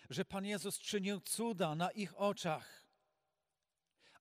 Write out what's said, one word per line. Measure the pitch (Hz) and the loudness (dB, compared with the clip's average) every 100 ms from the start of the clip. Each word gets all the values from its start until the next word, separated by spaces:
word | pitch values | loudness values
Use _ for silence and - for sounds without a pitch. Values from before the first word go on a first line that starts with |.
| - | -6
że | 127 185 | -2 -2
Pan | 196 196 | -2 0
Jezus | 208 196 - | -2 -2 -4
czynił | - 208 190 202 | 0 0 2 0
cuda | - - 233 196 175 151 | -2 0 0 2 2 4
na | 180 | 0
ich | 214 202 - | 0 -4 0
oczach. | 202 202 180 151 - - - _ _ _ _ _ _ _ _ _ _ _ - - | 2 2 0 -2 -4 -18 -20 _ _ _ _ _ _ _ _ _ _ _ -20 -8